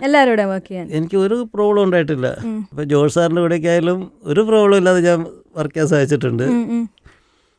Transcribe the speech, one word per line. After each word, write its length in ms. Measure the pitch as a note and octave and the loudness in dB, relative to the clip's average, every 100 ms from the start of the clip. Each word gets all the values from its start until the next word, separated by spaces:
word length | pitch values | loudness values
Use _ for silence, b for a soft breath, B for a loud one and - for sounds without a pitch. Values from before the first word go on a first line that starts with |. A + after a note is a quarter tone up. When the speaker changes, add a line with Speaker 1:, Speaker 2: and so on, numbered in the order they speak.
Speaker 1:
എല്ലാവരുടെയും 460 | C4+ D4 C4 G#3+ G3 | 0 2 2 2 -2
വർക്ക് 180 | F#3+ - | -6 -8
ചെയ്യാൻ? 200 | F#3 E3+ | -12 -8
Speaker 2:
എനിക്ക് 260 | D#3 E3 F#3+ | -6 -2 -2
ഒരു 300 | G3 A#3+ A3+ | 0 -2 -4
പ്രോബ്ലം 300 | G#3 G#3 G#3 | -2 0 2
ഉണ്ടായിട്ടില്ല. 540 | F#3+ F3 D#3 C#3 B2+ - A3+ | 2 2 0 -2 -4 -4 -8
Speaker 1:
ഉം. 220 | A3 F#3+ | -8 -10
Speaker 2:
ഇപ്പൊ 120 | C#3+ | -10
ജോർജ് 300 | D3 D3 D3 | 0 2 2
സാറിന്റെ 280 | F3+ E3+ E3+ | 2 0 0
കൂടെയൊക്കെ 260 | E3+ E3+ E3 | 0 0 0
ആയാലും 440 | E3+ E3 F#3 F#3 - | 0 0 -2 -6 -12
ഒരു 180 | D#3 D#3+ | -2 0
പ്രോബ്ലം 360 | A3 A3 G3+ G3 | 2 4 4 4
ഇല്ലാതെ 220 | F#3 F#3 | 4 4
ഞാൻ 260 | E3+ E3+ E3 - _ D#3+ | 2 0 -2 -12 _ -8
വർക്ക് 180 | D3+ E3 | -6 -2
ചെയ്യാൻ 120 | D3+ | 0
സാധിച്ചിട്ടുണ്ട്. 560 | D3+ C#3 C#3+ B2+ A#2 | 2 2 0 -2 -2
Speaker 1:
ഉം, 260 | C3 A#3+ A3+ | -2 -2 -2
ഉം. 200 | A#3 A3+ _ _ _ _ _ _ | -6 -6 _ _ _ _ _ _